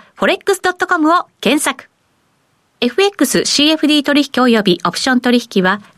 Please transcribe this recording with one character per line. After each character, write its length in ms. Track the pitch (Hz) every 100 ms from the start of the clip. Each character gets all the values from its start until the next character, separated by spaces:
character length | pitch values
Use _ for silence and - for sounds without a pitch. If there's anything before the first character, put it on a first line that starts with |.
| -
フ 80 | -
ォ 40 | 208
レ 80 |
ッ 40 | 359
ク 120 | -
ス 80 | 392
ド 80 | 370
ッ 20 |
ト 140 | 370 370
コ 120 | 359
ム 160 | 302
を 120 | 349 - _
検 200 | - 294
索。 280 | 294 254 - _ _ _ _ _ _ _ _ _
エ 80 | 247
フ 140 | 247
エ 60 | 403
ッ 20 |
ク 120 | - 269
ス、 180 | 180
シ 220 | - - 294
ー 80 |
エ 20 | 311
フ 100 | 302
デ 120 | 302
ィ 0 |
ー 40 |
取 200 | 285 285
引 60 | 285
及 320 | - 254 226
び 180 | 202 -
オ 80 | 175
プ 80 | -
シ 120 | 269
ョ 60 | 247
ン 40 |
取 180 | 247 240 -
引 80 | 196
は、 200 | 185 202 -